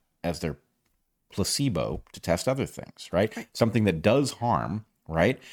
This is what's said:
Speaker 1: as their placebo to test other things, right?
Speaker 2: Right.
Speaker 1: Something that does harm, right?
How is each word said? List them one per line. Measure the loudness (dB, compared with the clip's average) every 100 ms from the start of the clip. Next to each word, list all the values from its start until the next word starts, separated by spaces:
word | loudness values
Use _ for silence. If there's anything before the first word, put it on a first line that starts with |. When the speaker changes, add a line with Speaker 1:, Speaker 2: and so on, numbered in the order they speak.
| _ _
Speaker 1:
as | -6 -4
their | -6 -8 _ _ _ _ _ _ _
placebo | -4 -2 0 -2 -2 -4 -6 -10
to | -12
test | -2 -2 0
other | -2 -4
things, | -8 -16 _ -2
right? | 0 0 -2
Speaker 2:
Right. | -14
Speaker 1:
Something | 0 2 4
that | 2 4
does | 4 4 2
harm, | -2 0 0 0 -6 -10 _ -6
right? | 2 2 2 -8